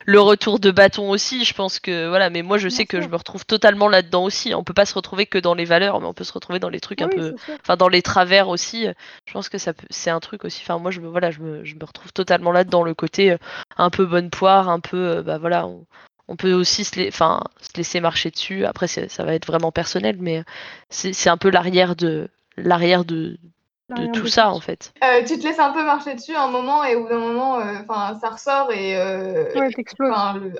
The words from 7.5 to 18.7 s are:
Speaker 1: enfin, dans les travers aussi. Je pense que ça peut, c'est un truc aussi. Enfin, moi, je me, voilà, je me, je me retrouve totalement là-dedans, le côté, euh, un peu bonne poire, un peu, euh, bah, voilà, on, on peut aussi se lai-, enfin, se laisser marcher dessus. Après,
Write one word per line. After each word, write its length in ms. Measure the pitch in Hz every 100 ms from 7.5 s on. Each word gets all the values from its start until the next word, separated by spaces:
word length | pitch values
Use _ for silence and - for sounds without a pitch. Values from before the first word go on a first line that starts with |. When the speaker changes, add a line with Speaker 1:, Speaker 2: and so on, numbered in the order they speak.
| 302
Speaker 1:
enfin, 160 | - 180
dans 120 | 185
les 140 | 175
travers 460 | - 190 180 196 190
aussi. 380 | 175 - 226 208 - - - -
Je 80 |
pense 160 | 196 -
que 80 | 196
ça 160 | 175
peut, 140 | - -
c'est 220 | - 170
un 80 | 165
truc 260 | - 214 175
aussi. 160 | -
Enfin, 140 | - 170
moi, 140 | 180
je 100 | 185
me, 60 | 165
voilà, 220 | 175 175
je 100 | 151
me, 240 | 160 151 147
je 80 | 156
me 80 |
retrouve 300 | 160 - -
totalement 380 | - 185 175 175
là-dedans, 320 | 175 185 175
le 100 | 165
côté, 380 | 160 160 - 196
euh, 60 | 175 - - - -
un 140 | 175
peu 160 | - 185
bonne 240 | 175 175
poire, 400 | - 190 196 190
un 100 | 170
peu, 380 | - 180 180 170
euh, 40 |
bah, 160 | 165 156
voilà, 260 | 170 175 170
on, 180 | 175 165 - - _ -
on 80 | 175
peut 160 | 185
aussi 300 | 180 175 - 202
se 120 | 185
lai-, 120 | -
enfin, 320 | - 160 - - _
se 160 | - -
laisser 240 | 170 175
marcher 300 | 170 - 165
dessus. 340 | - - 190
Après, 240 | -